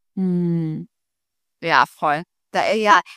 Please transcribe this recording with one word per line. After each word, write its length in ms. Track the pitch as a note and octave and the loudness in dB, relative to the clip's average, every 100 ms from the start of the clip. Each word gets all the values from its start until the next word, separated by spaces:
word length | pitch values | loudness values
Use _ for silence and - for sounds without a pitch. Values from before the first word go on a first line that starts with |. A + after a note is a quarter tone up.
| _ | _
Hm. 720 | - F#3 F3+ F3 E3+ D#3+ D#3 F3 _ _ _ _ _ _ _ | -6 -4 -2 -2 -2 -4 -8 -14 _ _ _ _ _ _ _
Ja, 200 | E3 C#3+ B2 | 2 2 2
voll. 380 | - D#3+ D3 F3 _ _ | -2 -4 -4 -6 _ _
Da, 140 | F#3 | -4
äh, 180 | - A3 | -2 0
ja, 180 | G#3 G3 - | 2 2 0